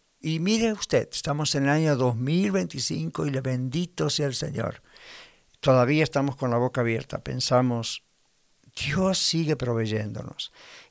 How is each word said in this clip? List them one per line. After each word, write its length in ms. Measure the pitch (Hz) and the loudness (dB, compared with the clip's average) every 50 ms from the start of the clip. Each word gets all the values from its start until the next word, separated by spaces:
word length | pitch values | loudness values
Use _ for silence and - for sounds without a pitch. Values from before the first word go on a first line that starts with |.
| _ _ _ _ | _ _ _ _
Y 180 | - 160 160 160 | -4 -2 -2 0
mire 340 | 170 196 220 220 226 226 | 2 2 2 2 2 0
usted, 380 | 214 190 - - - 123 - - | 0 -2 -2 0 0 0 0 0
estamos 420 | - - - 156 143 147 151 - - | -6 -6 -4 -2 -2 0 0 0 0
en 100 | 143 139 | 2 2
el 40 | 139 | 4
año 280 | 147 160 160 156 143 | 4 4 4 2 2
dos 200 | 123 131 123 117 | 2 2 2 2
mil 340 | 110 123 139 160 180 196 208 | 0 0 0 2 2 2 2
veinticinco 760 | 190 190 185 160 - 127 117 - 160 156 160 165 - 165 156 | 0 0 -2 -4 -4 -6 -4 -4 -4 -4 -4 -4 -4 -4 -2
y 40 | 147 | -2
le 120 | 135 131 | -2 -2
bendito 640 | 127 131 127 127 127 131 127 165 180 170 - - 156 147 | -2 -2 -2 -2 -2 -2 -2 -2 -4 -4 -4 -2 -2 0
sea 180 | - - 147 | 0 0 -2
el 80 | 139 123 | -2 -2
Señor. 460 | - 151 151 143 113 113 - - - _ _ - - - - - - - - _ _ _ _ _ _ | -4 -6 -6 -4 -4 -4 -6 -6 -10 _ _ -20 -20 -20 -20 -20 -20 -20 -20 _ _ _ _ _ _
Todavía 420 | - 139 131 127 123 123 151 156 | 2 4 6 6 6 4 4 4
estamos 320 | 156 - - 139 135 143 127 | 2 2 2 0 0 0 -2
con 160 | - 135 123 | -2 -2 0
la 60 | 120 | 2
boca 240 | 117 123 127 - 131 | 2 0 0 0 0
abierta, 420 | 120 117 113 117 139 - - - | 0 0 0 -2 -4 -6 -8 -8
pensamos, 840 | - 135 131 127 - - 131 123 127 127 120 117 113 - - - _ _ _ _ _ _ _ _ _ _ _ _ _ - - | -6 -6 -4 -4 0 4 4 4 4 4 0 -2 -4 -6 -8 -10 _ _ _ _ _ _ _ _ _ _ _ _ _ -16 -10
"Dios 440 | - - 143 143 180 185 190 185 - | -8 -4 -2 0 2 2 2 2 2
sigue 360 | - - - 165 165 151 156 | 0 0 0 0 2 0 0
proveyéndonos". 920 | 139 131 120 117 113 113 107 107 107 104 104 107 - - - - - - - _ - - - - - - - | 0 0 0 0 0 0 0 0 -2 -2 -4 -6 -8 -10 -12 -10 -12 -12 -12 _ -20 -20 -20 -20 -20 -20 -10